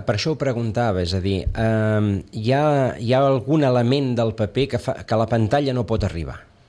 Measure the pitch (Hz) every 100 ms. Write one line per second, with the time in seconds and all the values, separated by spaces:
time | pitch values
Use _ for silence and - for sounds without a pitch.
0 | - 104 160 156 135 117 117 104 120 92
1 | 87 92 92 95 - - 113 110 107 107
2 | 104 98 - 113 110 135 151 143 127 71
3 | 113 127 139 135 123 160 139 123 117 139
4 | 135 120 113 107 107 - 135 120 - -
5 | 98 110 113 120 107 139 143 127 117 113
6 | 98 85 71 - - _